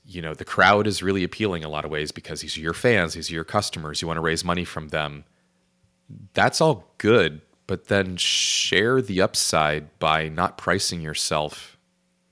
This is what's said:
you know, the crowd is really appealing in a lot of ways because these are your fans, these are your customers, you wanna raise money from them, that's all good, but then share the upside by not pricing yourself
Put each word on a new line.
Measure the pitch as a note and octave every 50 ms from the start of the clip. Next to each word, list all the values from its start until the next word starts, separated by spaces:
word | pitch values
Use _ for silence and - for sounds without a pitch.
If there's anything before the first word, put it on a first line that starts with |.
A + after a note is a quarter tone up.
| _
you | - F#2 F2+
know, | D#2+ D#2 D2+
the | - -
crowd | - - - F#2 F#2+ G#2 G#2 G#2
is | G#2+ F#2+ -
really | F#2 F#2+ G2 G2 F2
appealing | F2 - - G#2+ G2+ F2+ E2
in | D#2
a | D2+
lot | D2+ D2+ D2
of | D2+
ways | D2+ D2+ D2+ D2+
because | - E2 - - D#2+ D2+
these | D#2+ D#2 -
are | D#2
your | D#2+ E2 E2+
fans, | - - B2 A#2 G2 E2+ D#2+ -
these | E2 D#2 -
are | E2+
your | D#2+ D#2+
customers, | - - G#2 G#2 - - F2 D#2 D2+ D2+ -
you | F2+
wanna | E2 D#2+ D#2+
raise | D#2+ E2 E2 D#2+ D#2+
money | F2 F2 F2+ E2+
from | - - D#2+ D#2 D2
them, | D#2+ D#2 D2+ D2 C#2+ D2 - _ _ _ _ _ _ _ _ _ _ _ _ _ _ _ _ - G#2 - G2+ - -
that's | F#2+ G2+ B2+ - -
all | E3+ D#3+ C3+ F2+ - _ _
good, | - - G#2 A#2 A2+ F2 D#2 D2 D#2 - _ _ _ _
but | - F#2+ F2 -
then | - G#2 G2 F#2+ F#2 F2+
share | F2 - - - - - - - - - - - F2+ G#2+ A#2+ C3 C3
the | A#2+ - F#2+ F2+
upside | G2 A2 - - - - - D#2+ D#2 D2+ D2+ D2+ D2 D2+ _ -
by | D#2+ D#2 D#2 D#2 D#2
not | D#2 D#2 E2 F2+ - -
pricing | - - F2+ F2 F#2+ - - F2+ E2+
yourself | D#2+ D#2 D#2 - - - E2+ D2+ D2+ D2+ - - - - - _ _ _ _ _ _ _ _ _ _ _